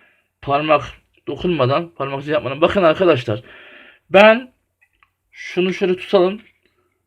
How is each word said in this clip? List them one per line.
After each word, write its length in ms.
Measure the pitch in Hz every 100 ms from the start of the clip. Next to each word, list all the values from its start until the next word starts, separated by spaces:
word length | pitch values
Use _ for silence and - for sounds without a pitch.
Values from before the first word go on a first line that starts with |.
| _ _ _ _
parmak 420 | - 139 156 151 120 - _ _ -
dokunmadan, 640 | 143 175 160 123 143 170 -
parmak 260 | 139 139
izi 100 | 143
yapmadan. 300 | 151 120 139
Bakın 220 | 165 202
arkadaşlar, 580 | 170 156 180 123 120 107 - - - - - _ _
ben 420 | 185 214 226 254 _ _ _ _ _ _ _ _
şunu 420 | - - - 185
şöyle 240 | 175 185 180
tutalım. 440 | - 196 180 214 _ _ _ _ _ _